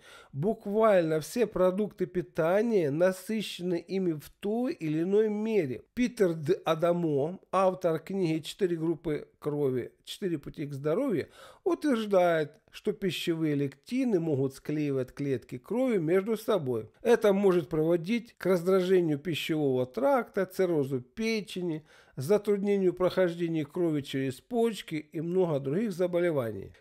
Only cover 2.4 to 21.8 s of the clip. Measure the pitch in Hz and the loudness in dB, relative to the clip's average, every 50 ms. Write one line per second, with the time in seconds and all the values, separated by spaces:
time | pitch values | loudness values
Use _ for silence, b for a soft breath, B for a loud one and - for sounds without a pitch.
2.4 | 156 165 185 208 226 240 226 196 165 139 139 160 175 190 185 - - - 220 220 | 0 2 2 2 2 2 2 2 2 2 2 2 2 2 2 0 -4 -4 -4 -4
3.4 | 190 - - - 175 180 175 170 - - 180 190 185 175 160 147 - - - _ | -4 -6 -8 -6 -4 -2 -2 -4 -4 -4 -4 -2 0 0 -2 -4 -6 -16 -14 _
4.4 | - 202 214 233 247 262 - - 160 156 151 160 165 185 196 208 220 220 208 208 | -6 -4 -2 -2 -2 -2 -4 -4 -4 -4 -2 -2 0 2 2 2 2 2 0 -2
5.4 | 214 226 220 202 160 127 120 - - _ - - 247 226 247 - 202 175 165 165 | -2 0 2 2 0 0 -2 -8 -12 _ -4 -2 -2 -2 0 2 0 0 0 0
6.4 | 147 139 185 - - 156 165 160 165 170 175 175 175 160 147 139 135 160 185 - | 0 0 -2 0 0 -2 0 2 2 2 2 2 0 0 0 0 0 -2 -4 -8
7.4 | _ _ - 185 196 185 185 185 - 170 160 160 - - 190 196 185 160 160 160 | _ _ 0 2 2 2 2 0 0 0 0 -2 -4 -4 -2 0 0 0 0 -2
8.4 | 156 - - - 214 175 175 160 156 165 165 151 - 165 147 139 - - _ _ | -4 -8 -6 -2 -2 -2 0 0 -2 -2 -2 -2 -2 -4 -4 -4 -6 -10 _ _
9.4 | - 147 147 147 147 135 127 123 113 - - _ _ - - - 208 180 165 143 | -6 -4 -2 0 0 0 0 -2 -4 -6 -10 _ _ -16 -10 -6 -6 -4 -4 -4
10.4 | - 156 - - 147 143 147 135 139 151 160 208 285 277 196 143 104 - B B | -8 -10 -10 -10 -10 -8 -8 -6 -2 -2 0 0 0 0 0 -2 -2 -4 B B
11.4 | B B B B B 392 339 - - 294 254 226 220 214 196 185 180 175 165 160 | B B B B B -2 -2 0 0 0 0 0 0 2 2 4 4 4 2 2
12.4 | 156 147 - - _ _ - - - 214 208 - 196 185 160 - - 175 165 160 | 0 -4 -6 -16 _ _ -14 -8 -4 -4 -4 -2 -2 -4 -2 -2 -2 -2 -2 0
13.4 | 160 151 147 143 143 139 - - _ - 240 254 269 247 214 170 165 160 151 127 | 0 0 0 0 -2 -4 -6 -10 _ -6 -2 -2 0 2 2 2 2 2 0 0
14.4 | 139 135 139 - - - 151 156 147 143 139 135 127 127 - - 143 139 135 117 | 0 -2 -4 -6 -8 -6 -4 -2 -2 -2 -2 -2 -4 -4 -6 -6 -4 -2 -4 -4
15.4 | - - 131 123 - - 196 240 262 262 226 190 156 156 180 196 190 226 220 208 | -6 -8 -14 -12 -8 -6 -2 -2 0 2 0 0 2 2 2 2 2 0 -4 -4
16.4 | - - 220 185 151 127 123 113 110 - _ _ - 226 240 233 226 208 196 196 | -2 0 0 0 0 -2 -4 -4 -4 -8 _ _ 2 4 4 4 6 4 4 4
17.4 | 202 196 175 175 156 - - 156 156 165 175 175 160 180 233 233 240 - - - | 4 4 4 4 2 0 0 0 2 2 2 2 0 -2 -4 -4 -4 -8 -12 -4
18.4 | - 175 190 175 170 185 190 190 180 185 190 180 175 160 151 139 143 180 156 - | 0 0 2 2 2 2 2 2 4 4 4 4 4 2 0 -2 -2 -4 -4 -4
19.4 | - - 160 156 151 139 127 127 127 127 - 220 254 277 285 247 220 - - 208 | -2 -2 0 0 2 2 2 2 0 -2 -2 0 2 2 2 2 0 -2 -2 -4
20.4 | 185 180 - - 190 175 170 151 139 135 143 127 123 _ - - 220 226 226 214 | -4 -2 0 0 0 2 2 0 0 0 -2 -6 -6 _ -8 -4 -2 -2 -2 -2
21.4 | 190 - - 185 180 175 156 156 | -4 -6 -8 -6 -6 -6 -6 -6